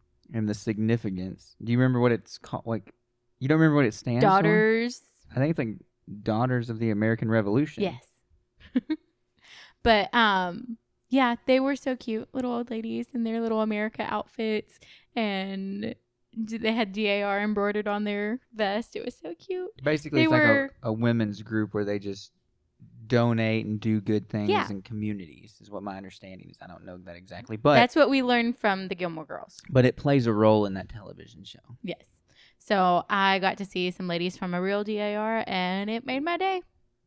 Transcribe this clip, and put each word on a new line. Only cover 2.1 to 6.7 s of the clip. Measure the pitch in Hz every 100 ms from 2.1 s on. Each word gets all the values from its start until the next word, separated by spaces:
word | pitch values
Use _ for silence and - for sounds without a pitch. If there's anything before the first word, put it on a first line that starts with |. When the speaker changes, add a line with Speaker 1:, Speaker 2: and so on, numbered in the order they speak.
Speaker 1:
it's | 113 - -
called? | - 120 117
Like, | 110 - _ _ _ _ -
you | 131
don't | 156
remember | 160 147
what | 120
it |
stands | - 123 120
for? | 196
Speaker 2:
Daughters. | 190 - - 220 226 240 - - _ -
Speaker 1:
I | 131
think | 147
it's, | 160
like, | 113 - _ _ - 104
Daughters | 104 110 127 123
of | 120